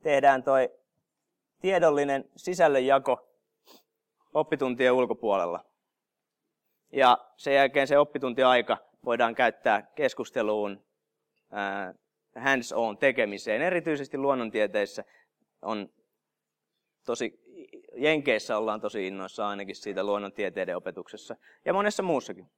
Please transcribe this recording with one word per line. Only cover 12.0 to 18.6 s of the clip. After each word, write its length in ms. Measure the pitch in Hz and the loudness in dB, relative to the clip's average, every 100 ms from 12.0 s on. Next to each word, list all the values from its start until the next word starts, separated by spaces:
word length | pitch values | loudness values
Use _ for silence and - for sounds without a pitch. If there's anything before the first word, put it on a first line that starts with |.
| _ _ _ - | _ _ _ -6
hands-on 600 | 131 135 120 117 113 101 | -2 -2 -2 -4 -4 0
tekemiseen. 640 | 139 123 104 101 117 110 | 0 0 -2 -4 -4 -2
Erityisesti 560 | 165 175 160 147 139 143 | 0 -2 -2 -6 -6 -4
luonnontieteissä 880 | 139 131 113 107 104 104 101 - - _ _ _ _ _ | -2 0 -2 -2 0 0 -4 -6 -14 _ _ _ _ _
on 280 | 101 107 98 _ _ _ _ _ _ _ _ _ _ _ - | -8 -6 -8 _ _ _ _ _ _ _ _ _ _ _ -8
tosi, 340 | 117 120 _ _ 175 135 - - | -4 -6 _ _ -20 -20 -20 -18
Jenkeissä 640 | 117 147 156 139 110 - | -2 0 0 0 0 0
ollaan 220 | 110 | -2